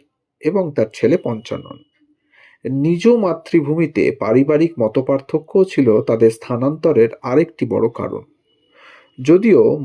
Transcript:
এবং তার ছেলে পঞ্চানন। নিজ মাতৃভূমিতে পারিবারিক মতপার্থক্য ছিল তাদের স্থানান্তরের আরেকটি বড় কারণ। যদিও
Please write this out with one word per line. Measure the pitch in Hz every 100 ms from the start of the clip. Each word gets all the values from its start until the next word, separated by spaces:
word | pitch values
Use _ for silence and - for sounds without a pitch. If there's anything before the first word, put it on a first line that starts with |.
| _ _ _ _
এবং | 151 196 165
তার | 117 110
ছেলে | - 117 165
পঞ্চানন। | 123 110 - - - - _ _ _ _ _ _ _ _
নিজ | - 135 156 175 226 240
মাতৃভূমিতে | 185 160 - 170 143 160 151 104 - -
পারিবারিক | 101 123 143 151 165 -
মতপার্থক্য | 110 135 131 135 - 156 - 196 190
ছিল | - 120 110 113
তাদের | 113 113
স্থানান্তরের | 113 - 120 135 156 165 127 113 - 127
আরেকটি | 135 170 - 113
বড় | 104 - -
কারণ। | 98 - - _ _ _ _ _ - - _ -
যদিও | 131 180 226 143 110 147